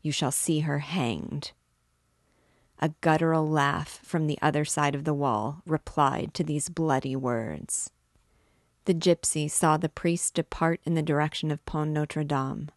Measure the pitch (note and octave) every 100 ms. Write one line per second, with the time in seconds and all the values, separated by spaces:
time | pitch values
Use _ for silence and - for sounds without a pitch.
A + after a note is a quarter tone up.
0 | D#3 C#3 C3+ - - D#3 D3+ D3 D3 F3
1 | A#2+ F2 - C#3+ - _ _ _ _ _
2 | _ _ _ _ _ _ _ - D#3 D#3
3 | E3 D#3 E3 D#3+ D3+ D#3 C#3 D3 D3+ -
4 | - E3+ D3+ - D3+ D3+ D3 - D3 C#3+
5 | D#3 C#3+ C#3 G#2+ A2 D#3 - D#3 - -
6 | C#3 - - - D#3 D3 D#3+ E3 D#3+ C3+
7 | C3+ C3 C3 A#2 A2 D2+ - - - _
8 | _ _ _ _ _ _ _ _ - E3+
9 | F3 E3+ - D#3 D3 - D#3+ D#3 E3 -
10 | E3+ E3+ - - D#3+ - E3 E3 - E3
11 | D#3 D3 D3+ - D#3 D3+ - D#3 D3+ D3+
12 | D3+ D3+ C#3+ C#3+ C3+ - D3+